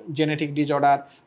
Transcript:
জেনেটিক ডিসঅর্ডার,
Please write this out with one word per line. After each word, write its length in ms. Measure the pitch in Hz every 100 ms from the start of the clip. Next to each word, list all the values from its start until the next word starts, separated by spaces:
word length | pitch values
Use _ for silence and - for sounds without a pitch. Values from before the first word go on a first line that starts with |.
| -
জেনেটিক 420 | 147 151 151 151
ডিসঅর্ডার, 440 | 143 143 143 143 139 - _